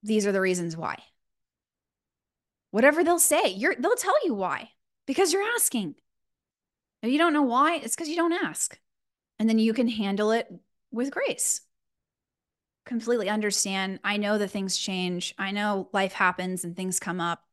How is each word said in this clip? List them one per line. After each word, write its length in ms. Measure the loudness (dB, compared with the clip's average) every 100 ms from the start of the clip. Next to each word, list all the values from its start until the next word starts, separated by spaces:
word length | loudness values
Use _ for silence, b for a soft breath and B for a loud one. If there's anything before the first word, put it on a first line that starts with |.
these 240 | 0 0 2
are 60 |
the 100 | 2
reasons 340 | 0 0 -4 -6
why." 280 | -8 -8 -12 _ _ _ _ _ _ _ _ _ _ _ _ _ _ _ _
Whatever 320 | 4 4 6
they'll 160 | 2 4
say, 300 | 4 4 2
you're, 260 | 0 -2 0
they'll 200 | 0 0
tell 300 | 2 0 0
you 80 |
why, 380 | -2 -2 -4 -8 _ _ _ -6
because 260 | 0 2
you're 160 | 2 0 0
asking. 380 | 0 -2 -6 -10 _ _ _ _ _ _ _ _ _ _
If 80 | -2
you 60 | 2
don't 160 | 4
know 100 | 4
why, 320 | 2 4 2 2
it's 200 | -4 -6
'cause 100 | -4
you 80 | 0
don't 160 | 0
ask. 480 | 0 -2 -4 -6 -8 _ _ _ _ _ _
And 120 | 2
then 100 | 4
you 140 | 4
can 140 | 2 0
handle 420 | 0 -2 0 2
it 200 | 0 -2 -14 _ _ _
with 220 | -6 -4
grace. 500 | -2 -4 -2 -2 -4 _ _ _ _ _ _ _ _ _ _ _ _ -8
Completely 440 | -6 0 0 2
understand. 720 | 0 0 0 -2 -2 -4 -4
I 120 | -2 -2
know 200 | 0 0
that 100 | 0
things 300 | -4 -4 -4
change. 580 | -4 -2 -2 -2 -6 -6
I 140 | -6
know 380 | -2 -2 -2 -2
life 220 | -2 -2
happens 500 | 2 2 2 -4 -4
and 120 | -6 -6
things 240 | -4 -4
come 200 | -4 -4
up. 260 | -4 -4 _